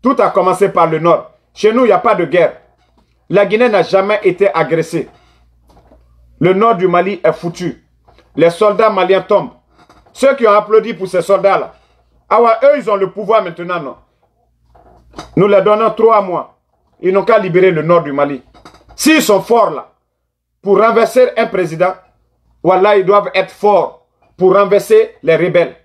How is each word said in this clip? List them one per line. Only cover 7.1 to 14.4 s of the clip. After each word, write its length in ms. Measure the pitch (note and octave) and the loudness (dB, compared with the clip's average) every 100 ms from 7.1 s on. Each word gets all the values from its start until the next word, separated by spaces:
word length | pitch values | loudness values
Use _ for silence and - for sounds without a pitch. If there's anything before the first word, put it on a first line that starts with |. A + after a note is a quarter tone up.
| F#3+ | -4
est 80 | - | -4
foutu. 500 | D3+ E3+ E3 F3 - _ _ _ _ _ - | -4 -10 -10 -10 -12 _ _ _ _ _ 0
Les 140 | E3 | 0
soldats 400 | E3+ G#3+ G3 A3 | 2 0 2 0
maliens 320 | G3 F3+ F#3+ | 0 0 0
tombent. 300 | - - B2+ _ _ _ _ _ _ | 0 -2 -2 _ _ _ _ _ _
Ceux 240 | - C4+ B3 | -2 0 2
qui 100 | A3+ | 2
ont 60 | |
applaudi 400 | G#3 G3+ A3 G3+ | 2 2 0 0
pour 160 | E3+ F#3 | -10 -6
ces 140 | F#3 | -4
soldats-là, 500 | E3+ F#3+ F#3+ C3+ - _ _ _ _ _ _ | 0 0 2 0 -4 _ _ _ _ _ _
ah 140 | G#3 | 0
ouais, 80 | A#3 A3+ | 2 2
eux, 140 | C#4 D4 | 2 2
ils 100 | G3 | -2
ont 60 | G3+ | -4
le 140 | F#3+ | -4
pouvoir 320 | G3 G3+ A3 | -6 -2 -2
maintenant, 380 | F#3 E3 F3 F3+ | -2 -10 -8 -8
non ? 160 | C#3 - _ _ _ _ | -8 -16 _ _ _ _